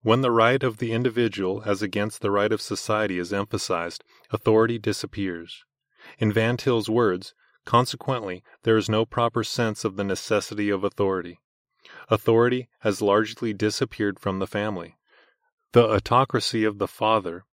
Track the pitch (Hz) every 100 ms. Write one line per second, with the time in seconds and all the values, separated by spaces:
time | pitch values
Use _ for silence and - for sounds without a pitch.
0 | 113 120 131 113 113 131 135 110 120 117
1 | 127 117 113 101 92 101 104 98 104 104
2 | 107 - 107 101 104 107 - 101 - 107
3 | 107 90 87 101 101 95 - 87 85 -
4 | _ _ _ 110 - 110 113 117 110 101
5 | - - 98 85 85 - _ _ _ _
6 | - - 110 107 110 123 - 120 104 113
7 | 113 92 - _ _ _ - 120 131 -
8 | - 127 104 90 _ _ - 110 98 107
9 | 113 - 117 120 110 - 113 104 107 95
10 | 101 92 - 104 - 104 104 98 98 -
11 | 98 95 87 87 _ _ _ _ - -
12 | - 110 - 113 120 127 123 _ 110 98
13 | 101 101 110 - 117 101 107 - 123 -
14 | 104 98 101 95 95 104 107 95 85 _
15 | _ _ _ _ _ _ _ 120 117 107
16 | - 123 135 127 - 117 107 101 98 -
17 | 110 110 90 87 _